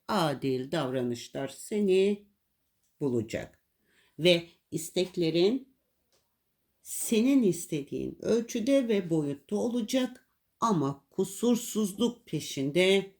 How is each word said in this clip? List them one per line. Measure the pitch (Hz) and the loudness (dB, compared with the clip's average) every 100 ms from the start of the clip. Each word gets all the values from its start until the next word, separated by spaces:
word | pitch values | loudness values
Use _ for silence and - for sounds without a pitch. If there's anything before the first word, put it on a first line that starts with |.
| - | -2
adil | 214 160 127 135 127 135 | 0 0 0 -2 -2 -2
davranışlar | 160 131 131 123 117 - 139 135 | -4 -2 -2 -2 -4 -8 -8 -8
seni | - - 214 202 185 196 202 _ _ _ _ _ _ _ - | -10 -6 0 2 4 4 0 _ _ _ _ _ _ _ -6
bulacak. | 143 120 113 - - _ _ _ _ _ _ - | -2 -2 -2 -6 -8 _ _ _ _ _ _ 0
Ve | 170 170 - _ - | 2 2 0 _ -12
isteklerin | 165 - 180 185 - 160 165 190 262 - _ _ _ _ _ _ _ _ _ _ _ | -10 -6 -4 -2 -2 0 2 2 0 -6 _ _ _ _ _ _ _ _ _ _ _
senin | - - - 220 254 277 | -12 -8 0 2 4 6
istediğin | 208 - - 151 135 131 135 - | 4 0 -4 -6 -4 -6 -6 -6
ölçüde | - 226 233 240 226 277 233 | 0 0 0 -4 2 2 4
ve | 202 180 | 0 0
boyutta | 160 143 143 - 208 | 0 0 -6 -4 -2
olacak | 233 240 208 262 247 - _ _ _ - | -2 -2 0 0 -2 -6 _ _ _ -4
ama | 226 170 139 143 _ | 0 2 0 -4 _
kusursuzluk | - 185 - 233 226 - 214 208 202 240 - - | -4 -4 0 2 2 0 -4 -2 0 -2 -2 -8
peşinde | 151 - - 139 175 185 196 190 | -8 -6 -4 -2 2 4 4 0